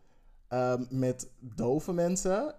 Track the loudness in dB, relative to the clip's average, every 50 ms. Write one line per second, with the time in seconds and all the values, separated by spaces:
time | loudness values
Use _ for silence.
0 | -20 -20 -20 -20 -20 -20 -20 -20 -12 -4 -2 0 2 2 2 0 0 -2 -2 0
1 | 0 0 0 -2 -6 -14 -16 -18 -18 -12 -6 -2 0 2 2 0 0 0 0 2
2 | 2 2 2 0 0 2 2 2 0 -2 -6